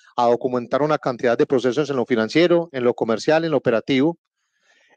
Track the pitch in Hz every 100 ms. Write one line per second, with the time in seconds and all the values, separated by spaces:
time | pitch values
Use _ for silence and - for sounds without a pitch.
0 | _ - 120 120 127 123 117 131 147 151
1 | - 120 127 117 - 131 123 120 143 135
2 | 113 117 110 147 170 170 170 135 120 113
3 | 113 110 - 156 165 143 127 113 - 135
4 | 147 170 _ _ _ _ _ _ _